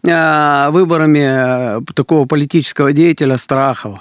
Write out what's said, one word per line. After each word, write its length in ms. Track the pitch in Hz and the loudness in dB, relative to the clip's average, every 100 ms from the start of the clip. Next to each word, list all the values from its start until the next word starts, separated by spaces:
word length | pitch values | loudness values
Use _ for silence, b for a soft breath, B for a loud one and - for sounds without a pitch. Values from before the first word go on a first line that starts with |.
| 180 | -2
э, 640 | 170 160 151 147 143 143 | 0 2 2 2 2 2
выборами, 1080 | 160 175 165 156 151 139 131 127 127 123 107 | 2 2 2 2 2 2 0 -2 -2 -4 -6
э, 20 | - | -6
такого 320 | - - 160 | -6 0 0
политического 680 | 131 151 143 170 135 - 143 | 0 -2 0 -2 -2 -2 0
деятеля 440 | 143 170 156 139 127 | 2 2 2 0 -2
Страхова, 640 | - 135 139 123 107 101 | -2 0 0 -2 -8 -14